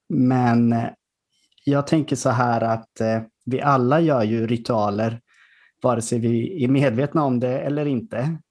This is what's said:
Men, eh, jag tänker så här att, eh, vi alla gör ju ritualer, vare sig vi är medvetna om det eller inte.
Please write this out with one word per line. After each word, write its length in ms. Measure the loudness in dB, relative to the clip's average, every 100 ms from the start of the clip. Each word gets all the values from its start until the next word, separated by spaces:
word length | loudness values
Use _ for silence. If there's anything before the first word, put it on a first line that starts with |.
| -4
Men, 640 | 0 2 2 4 4 4
eh, 120 | 2 -2 -8 _ _ _ _ _ _
jag 220 | 0 0 2
tänker 300 | 0 0 -2
så 140 | 0
här 300 | 2 2 2
att, 400 | 0 -2 -6 -4
eh, 200 | -2 -2 -4 _
vi 160 | -6 -2
alla 400 | 2 2 2 2
gör 220 | 2 2
ju 240 | 0 0 0
ritualer, 720 | -2 -2 -2 0 -2 -4 -6 -12 _ _ _ _ _
vare 200 | -2 -2
sig 160 | -2 -2
vi 460 | 0 -2 -2 -2
är 40 | 0
medvetna 560 | 2 2 0 -2 0
om 160 | 0 0
det 180 | -2 -4
eller 280 | -4 -4 -2
inte. 500 | -4 -6 -6 -6 -6 _